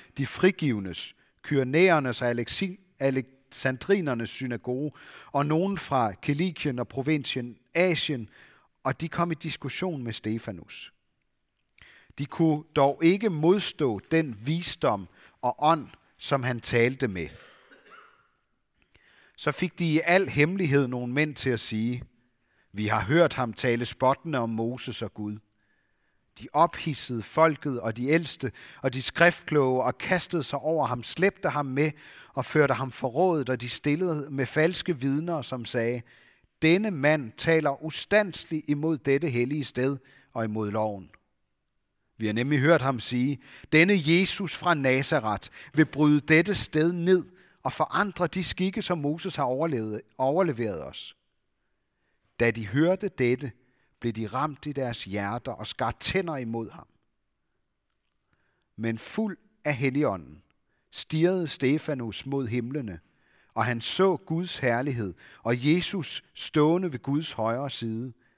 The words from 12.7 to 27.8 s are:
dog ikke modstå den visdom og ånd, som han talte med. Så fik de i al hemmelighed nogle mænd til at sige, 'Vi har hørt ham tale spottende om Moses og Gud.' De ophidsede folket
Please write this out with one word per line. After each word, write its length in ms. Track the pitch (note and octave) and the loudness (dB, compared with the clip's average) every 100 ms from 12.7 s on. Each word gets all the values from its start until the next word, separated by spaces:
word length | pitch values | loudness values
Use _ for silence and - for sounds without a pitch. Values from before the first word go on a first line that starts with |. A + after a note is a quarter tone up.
| - | 2
dog 280 | C#3 C#3 | 4 6
ikke 260 | E3 G3 G#3+ | 4 4 2
modstå 680 | D#3+ D#3+ G3+ - - C#3 G#2 - | 2 4 4 2 -2 0 0 0
den 260 | D#3+ D#3 G#2+ A#2+ | 0 0 -4 -4
visdom 640 | E3 F3 - C#3+ G#2 F2+ _ - _ | -2 -4 -2 0 0 -4 _ -20 _
og 140 | B2 - | -4 2
ånd, 240 | D3 D#3+ B2 - _ _ | 2 2 0 -16 _ _
som 260 | - C#3 | -2 -2
han 180 | B2 B2 | 0 -4
talte 460 | - A#2+ A#2 C3 B2 | 0 2 2 2 -2
med. 220 | F2+ D#2 - - - _ - _ - - _ _ _ _ _ _ _ _ _ _ _ _ - | -2 -6 -10 -20 -20 _ -20 _ -20 -20 _ _ _ _ _ _ _ _ _ _ _ _ -6
Så 160 | - | -4
fik 280 | C#3+ F3+ - | -2 -4 0
de 140 | E3+ | 2
i 80 | D3+ | 2
al 260 | D#3+ F#3 F#3+ | 4 4 4
hemmelighed 580 | D#3 D3+ G3 E3+ C#3 C3 | 4 2 2 2 4 2
nogle 260 | B2+ B2 | 0 -2
mænd 220 | C3 D3+ C#3+ | 0 0 -2
til 140 | C3+ | -2
at 100 | A#2 | -2
sige, 440 | - A2 A#2 B2 - _ _ _ _ _ _ | -2 -2 -2 -2 -8 _ _ _ _ _ _
'Vi 160 | G2+ G#2 | -4 -2
har 140 | A2 | 0
hørt 320 | G2 D#3+ E3 | 2 4 4
ham 200 | - B2 | 2 -4
tale 320 | G#2+ C3 A#2 A#2+ | -2 0 0 -2
spottende 540 | - C3 C3+ E3 C#3 | 0 0 0 -2 -2
om 100 | A#2 | -2
Moses 520 | A2+ A2+ B2 - A2+ | -2 -4 -4 -10 -8
og 120 | G#2 | -10
Gud.' 260 | - G#2 G#2+ - _ _ _ _ _ _ _ _ - | -8 -8 -8 -14 _ _ _ _ _ _ _ _ -20
De 80 | - | -4
ophidsede 720 | D3 E3 - - C#3+ - A#2+ | 2 2 2 -6 -6 -6 -8
folket 580 | G#2+ - D#3+ D3 D3 B2 | -4 4 4 4 -4 -4